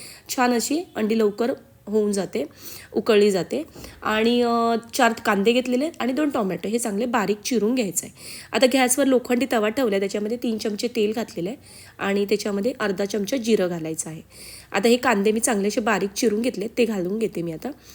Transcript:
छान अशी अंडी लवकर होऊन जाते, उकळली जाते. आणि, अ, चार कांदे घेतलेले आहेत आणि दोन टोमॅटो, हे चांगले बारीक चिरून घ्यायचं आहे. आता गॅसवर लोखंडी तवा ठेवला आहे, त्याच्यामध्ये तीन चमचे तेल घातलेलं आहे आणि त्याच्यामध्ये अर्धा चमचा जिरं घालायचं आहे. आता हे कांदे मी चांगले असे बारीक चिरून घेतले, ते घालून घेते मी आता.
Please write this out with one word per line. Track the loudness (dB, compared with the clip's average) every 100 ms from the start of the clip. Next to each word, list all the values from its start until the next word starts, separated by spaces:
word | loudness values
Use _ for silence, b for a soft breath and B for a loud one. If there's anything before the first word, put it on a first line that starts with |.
| B B B 0
छान | 2
अशी | 2 0 -2 -4 -4
अंडी | 0 2
लवकर | 2 0 -2 -4 -8 -18 -2
होऊन | 0 2
जाते, | 0 -2 -4 -6 B B B B
उकळली | -4 4 6 6
जाते. | 4 0 -4 -6 B B B
आणि, | -2 0 2 2
अ, | 2 2 2 0 -2
चार | 2 2
कांदे | 2 0 2 4
घेतलेले | 2 2 0 -2
आहेत | -2
आणि | -2
दोन | 0 0
टोमॅटो, | 0 -2 -2 -2
हे | -2
चांगले | -2 -2 -2
बारीक | 0 0 -2 0
चिरून | 0 2 0
घ्यायचं | 0 -4 -8
आहे. | -12 B B B
आता | 2 4
गॅसवर | 6 4 4 4
लोखंडी | 4 2 0 2
तवा | 2 0
ठेवला | 2 0 0
आहे, |
त्याच्यामध्ये | 0 -2 -4 -2
तीन | -2 -2
चमचे | -4 -4 -4
तेल | 0 0 0
घातलेलं | -6 -6 -6
आहे | -8 B B B B
आणि | -2 0 0
त्याच्यामध्ये | 0 -2 -2 -2 -2
अर्धा | -2 -2 -2
चमचा | -2 -2 -2
जिरं | 0 2 2
घालायचं | -2 -6 -8 -8
आहे. | -10 -16 B B B B
आता | 0 4
हे | 4
कांदे | 4 2 2
मी | 2
चांगले | 0 0 0
असे | 0
बारीक | 0 0 -2
चिरून | 0 0 0
घेतले, | -2 -4 -4 0
ते | 0
घालून | 0 -2 -2
घेते | -4 -4
मी | -6
आता. | -6 -10 -12 B